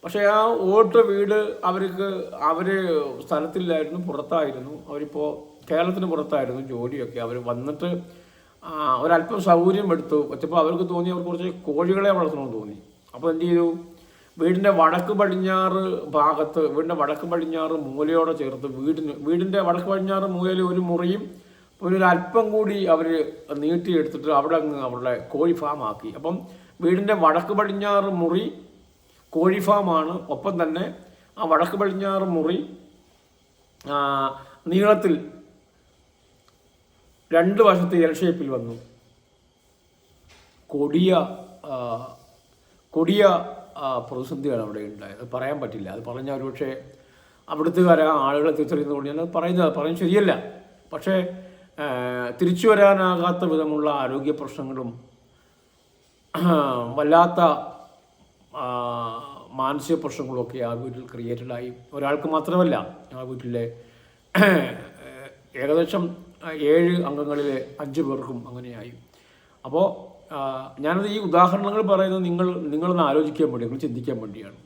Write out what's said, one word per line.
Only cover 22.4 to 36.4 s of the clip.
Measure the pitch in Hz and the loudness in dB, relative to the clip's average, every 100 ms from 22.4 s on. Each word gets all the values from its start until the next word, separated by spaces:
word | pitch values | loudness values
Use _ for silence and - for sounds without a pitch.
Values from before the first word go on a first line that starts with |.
| 214 | 2
കൂടി | 214 208 202 185 | 0 0 0 4
അവർ | 160 165 165 151 - - 143 | 4 4 0 -2 -6 -10 -4
നീട്ടിയെടുത്തിട്ട് | 151 175 175 170 147 147 143 143 | 0 0 2 0 0 -4 0 2
അവിടെ | 147 165 | 4 0
അങ്ങ് | 151 143 131 | 0 -4 -6
അവരുടെ | 123 127 120 123 | -4 -2 -4 -4
കോഴി | 139 165 170 | 0 2 2
ഫാം | 147 147 117 | -2 -4 -4
ആക്കി. | 104 110 - | -6 -10 -8
അപ്പം | 151 175 - - - _ | -6 -6 -8 -20 -20 _
വീടിൻ്റെ | 170 185 202 208 | 2 2 2 4
വടക്ക് | 160 170 170 202 | 4 4 0 -2
പടിഞ്ഞാറ് | 208 196 202 202 196 185 | 0 -2 0 0 0 0
മുറി | 165 180 226 - - _ _ _ _ _ _ 160 | 0 0 -2 -10 -20 _ _ _ _ _ _ 2
കോഴി | 180 196 180 | 2 2 2
ഫാമാണ്. | 208 190 160 156 180 - | 2 4 2 0 -6 -6
ഒപ്പം | 143 196 175 | -6 -4 -2
തന്നെ | 160 160 196 - - - _ - | -2 -2 -4 -8 -20 -20 _ -6
ആ | 165 | 2
വടക്ക് | 156 175 202 | 4 2 0
പടിഞ്ഞാറ് | 202 185 196 196 185 | -2 0 -2 -2 0
മുറി, | 165 156 185 - - - _ _ _ _ _ _ _ _ _ 139 | 0 0 -2 -4 -14 -20 _ _ _ _ _ _ _ _ _ -6
ആ, | 143 139 139 135 - - - - | -2 0 0 -2 -4 -16 -14 0
നീളത്തിൽ | 180 208 202 190 156 - - - _ _ _ _ _ _ _ _ _ | 2 6 4 4 0 -2 -16 -20 _ _ _ _ _ _ _ _ _